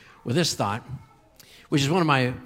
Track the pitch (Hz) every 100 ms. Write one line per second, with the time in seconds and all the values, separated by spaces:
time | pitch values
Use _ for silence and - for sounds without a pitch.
0 | - - - 135 160 - 110 110 - 131
1 | - _ _ - - - - 147 139 185
2 | 160 135 123 127